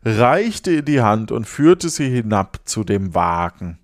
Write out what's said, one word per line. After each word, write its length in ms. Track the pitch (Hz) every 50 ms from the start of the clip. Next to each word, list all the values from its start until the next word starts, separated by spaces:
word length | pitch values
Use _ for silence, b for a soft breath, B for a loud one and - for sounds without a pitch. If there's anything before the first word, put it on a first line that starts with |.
| _
reichte 640 | 117 110 104 120 123 143 180 214 233 208 - - 190
ihr 100 | 170 151 147
die 180 | 139 151 139
Hand 300 | 117 107 107 110 110 104
und 140 | - 117 110
führte 440 | - - - 143 160 185 180 - 170
sie 200 | 151 - 151 131
hinab 500 | 127 123 113 107 107 113 117 - - - _
zu 180 | - - 110 107
dem 300 | - 104 98 98 95 80
Wagen. 640 | 90 87 87 85 85 87 87 - _ 92 87 82 -